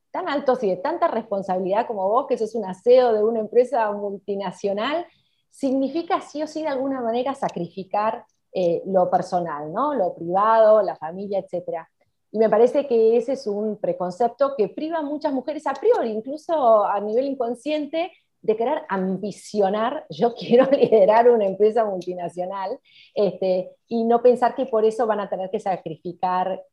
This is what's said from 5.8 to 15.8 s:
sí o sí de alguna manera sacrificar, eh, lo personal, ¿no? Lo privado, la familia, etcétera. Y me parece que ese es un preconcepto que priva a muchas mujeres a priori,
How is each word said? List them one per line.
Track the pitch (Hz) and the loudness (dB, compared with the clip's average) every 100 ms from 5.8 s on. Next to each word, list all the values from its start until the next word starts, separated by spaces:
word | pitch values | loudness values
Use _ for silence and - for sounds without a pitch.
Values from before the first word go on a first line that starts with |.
| 269 311 330 370 | 0 -4 -2 -4
sí | - 294 | -4 -8
o | 302 | -8
sí | 320 | -6
de | 311 | -4
alguna | 269 277 262 | -4 -4 -4
manera | 233 233 262 | -4 -2 -4
sacrificar, | 269 185 175 175 - 185 202 214 - - _ _ | -4 -6 -6 -10 -10 -6 -2 -2 -4 -12 _ _
eh, | - 175 170 196 | -2 0 0 0
lo | 190 180 | 0 2
personal, | 180 180 180 170 147 151 | 0 0 -4 -4 -6 -8
¿no? | 190 294 | -4 -2
Lo | 269 175 | -2 -4
privado, | 175 170 185 214 226 220 214 | -4 -4 0 4 6 6 6
la | 185 - | 4 -4
familia, | 156 185 202 196 | -10 -10 -6 -6
etcétera. | 190 175 175 165 160 _ _ _ _ | -6 -8 -8 -10 -12 _ _ _ _
Y | 214 | 0
me | 220 | 2
parece | 214 240 285 277 | 4 4 2 0
que | 233 220 240 | 2 4 4
ese | 233 | 0
es | 269 214 | -4 -4
un | 202 214 208 | -4 -4 -4
preconcepto | 185 170 180 175 240 - 277 277 | -4 -4 -6 -2 -4 0 -2 0
que | 202 | -4
priva | - 311 330 | -4 -6 -6
a | |
muchas | 285 302 302 | -6 -6 -4
mujeres | 269 247 294 294 | -4 -6 -6 -6
a | |
priori, | 269 | -2